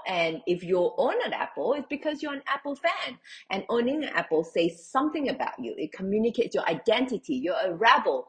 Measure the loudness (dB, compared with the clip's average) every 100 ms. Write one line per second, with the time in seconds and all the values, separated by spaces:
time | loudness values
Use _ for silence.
0 | -2 0 0 0 -2 -2 2 2 2 2
1 | 2 2 -2 -2 -4 -4 -2 -2 -4 -6
2 | -4 -4 -6 -6 -4 -4 -4 -2 -2 -2
3 | -6 -10 -18 -18 -6 -4 0 2 2 0
4 | -2 -2 2 2 2 2 2 0 -4 0
5 | 2 0 -2 -2 -4 -4 -8 -6 -8 -6
6 | -2 2 2 2 0 0 0 0 2 2
7 | 2 -2 -4 -2 0 0 0 2 6 6
8 | 4 0